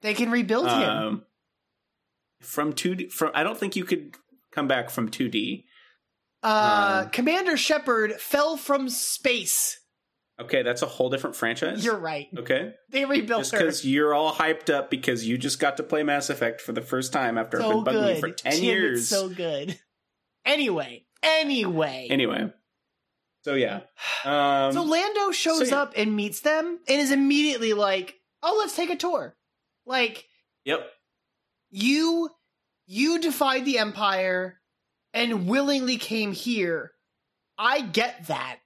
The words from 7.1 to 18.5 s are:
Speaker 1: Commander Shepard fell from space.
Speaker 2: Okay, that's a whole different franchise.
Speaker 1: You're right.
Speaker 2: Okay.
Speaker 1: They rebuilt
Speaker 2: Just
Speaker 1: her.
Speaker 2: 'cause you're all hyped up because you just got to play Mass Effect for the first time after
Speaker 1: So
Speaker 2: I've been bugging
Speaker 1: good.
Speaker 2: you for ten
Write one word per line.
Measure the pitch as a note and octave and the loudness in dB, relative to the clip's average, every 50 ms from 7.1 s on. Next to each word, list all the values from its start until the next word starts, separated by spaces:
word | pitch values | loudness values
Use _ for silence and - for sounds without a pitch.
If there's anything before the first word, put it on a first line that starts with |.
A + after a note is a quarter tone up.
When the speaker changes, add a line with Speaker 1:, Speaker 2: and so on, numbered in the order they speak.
Speaker 1:
Commander | - - B3 C#4+ D#4+ F#4 F#4+ F#4 D#4+ B3+ | -2 0 0 2 2 2 0 0 0 0
Shepard | - - D#4 D4+ D4 C4 A#3+ A3+ A3 G#3+ G#3+ | 2 2 2 0 2 2 2 2 2 0 -2
fell | - - - - C#4+ D4 D#4 D#4+ | -4 -8 -2 2 2 2 2 0
from | C#4+ - - C#4+ C#4 C4+ B3+ | -4 -2 0 0 0 0 -2
space. | A#3+ - - - - - - C#4 B3 A#3 F#3 D#3+ - - - - - - _ _ _ _ _ _ _ _ _ _ _ - | -4 -4 -4 -4 -4 -2 0 0 0 0 0 0 0 0 0 -2 -4 -8 _ _ _ _ _ _ _ _ _ _ _ -16
Speaker 2:
Okay, | B2 A#2+ - C3+ B2 | -8 0 0 2 2
that's | A#2+ B2 B2 | 2 0 0
a | - | -2
whole | C3+ - - C3 B2+ | -4 0 -2 0 0
different | C3 C3+ C3+ - - | 0 -2 -4 -6 -6
franchise. | - - A2+ A#2 B2 - D#3+ F#3+ G#3+ G3+ | -2 -2 -2 -2 -2 -4 -4 -4 -2 -2
Speaker 1:
You're | A#3 A3 G3+ | -2 -2 -2
right. | E3 D#3+ D#3 D3 C#3+ - - B2 | -4 -6 -6 -6 -8 -10 -12 -12
Speaker 2:
Okay. | A#2+ - C3+ C3+ E3 A3 - - _ _ | -2 0 0 0 0 -4 -10 -16 _ _
Speaker 1:
They | - C4+ C#4 | -4 -2 0
rebuilt | C4+ C#4 - A3 G#3+ A#3 A3+ | 2 0 0 0 0 -2 -2
Speaker 2:
Just | - - | -2 0
Speaker 1:
her. | - G#3+ | 0 2
Speaker 2:
'cause | F#3 D#3+ D3 - - | 2 2 0 -2 0
you're | C3+ C3+ C#3+ D3+ D3+ D3 | 2 2 4 4 4 4
all | C#3+ D#3 D#3 D3+ | 2 2 0 0
hyped | - D#3+ D#3+ D#3+ D#3+ - - D3+ | 0 0 0 0 -2 0 0 0
up | C#3 C3+ - | 0 0 -2
because | - C3 C3 - B2+ A2+ A2+ A2+ | -4 -2 0 -2 -2 0 0 -2
you | A#2+ C3 | -2 -2
just | B2+ D3 C3 - | 0 -2 -2 0
got | D#3+ C#3+ C#3 - | 0 0 0 0
to | D3+ | -4
play | - - D3+ | -2 0 0
Mass | D3+ D3 C#3+ C#3+ C#3 - | 0 2 0 0 0 -2
Effect | C#3+ C3+ A#2+ A#2 A2+ - | -2 0 0 -2 -2 -4
for | - - | -8 -6
the | A#2 A#2 | -6 -6
first | B2+ - - B2+ C3 B2+ | -4 -2 -2 -2 -2 0
time | - D3+ C3 A#2+ A2+ A2+ | -2 0 0 0 0 0
after | A2+ - - - | -2 -2 -2 -2
Speaker 1:
So | A3+ A3 G#3+ A3 | 0 2 0 2
Speaker 2:
I've | A3 | 2
been | - A3+ | 2 2
bugging | A3 G#3+ | 2 2
Speaker 1:
good. | - - | 2 0
Speaker 2:
you | D#3+ | 0
for | - F#3 | -2 -4
ten | E3+ - - C3 | -6 -6 -4 -2